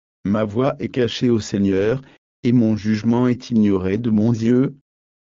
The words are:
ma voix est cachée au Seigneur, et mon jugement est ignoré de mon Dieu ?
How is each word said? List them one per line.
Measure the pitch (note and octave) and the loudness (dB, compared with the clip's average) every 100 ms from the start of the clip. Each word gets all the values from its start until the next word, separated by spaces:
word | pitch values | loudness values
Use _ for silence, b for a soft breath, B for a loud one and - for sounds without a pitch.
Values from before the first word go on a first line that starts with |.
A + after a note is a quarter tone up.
| _ _ | _ _
ma | F#2 G#2+ | -4 -2
voix | G#2+ G#2+ C3+ C#3+ | -2 -2 -2 -2
est | A#2 | -6
cachée | C3 A#2 - B2+ | -2 -2 0 0
au | A2+ | 0
Seigneur, | G#2+ G#2 G2 F#2+ G#2 C3+ B B _ _ | 0 -2 0 2 0 -2 B B _ _
et | B2+ | 0
mon | B2 A2 G#2+ | 2 2 0
jugement | G#2 G#2+ A2+ A#2 B2+ | -2 -2 0 2 2
est | B2 - | -2 -2
ignoré | A#2 G#2 F#2+ F#2+ G#2+ | 2 2 2 0 -2
de | A#2+ | 0
mon | G#2+ A2+ | 0 2
Dieu ? | A2 A2+ B2 C#3 - _ _ _ _ _ | 0 2 2 0 -4 _ _ _ _ _